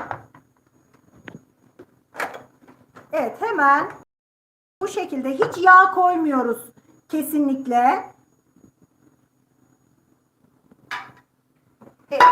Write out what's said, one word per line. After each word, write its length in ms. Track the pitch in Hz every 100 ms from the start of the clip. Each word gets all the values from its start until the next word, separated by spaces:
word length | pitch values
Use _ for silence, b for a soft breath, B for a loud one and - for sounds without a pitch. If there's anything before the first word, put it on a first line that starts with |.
| - - - - _ _ _ _ _ _ _ _ - - _ _ _ - - _ _ - - - - _ - _ _ - -
Evet, 240 | 311 226 -
hemen 460 | 440 381 277 285 - - _ _ _ _ _ _ _ _
bu 60 | 392
şekilde 420 | 403 349 269 262
hiç 280 | 269 466 349
yağ 340 | 370 370 381
koymuyoruz 680 | 381 359 349 311 269 233 226 - - _ _ _
kesinlikle. 920 | 311 269 302 285 269 262 240 247 381 - - _ _ _ _ - _ _ _ _ _ _ _ _ _ _ _ _ _ _ _ _ _ _ _ _ _ _ - - - _ _ _ _ _ _ - _ _
Evet, 120 | 277 302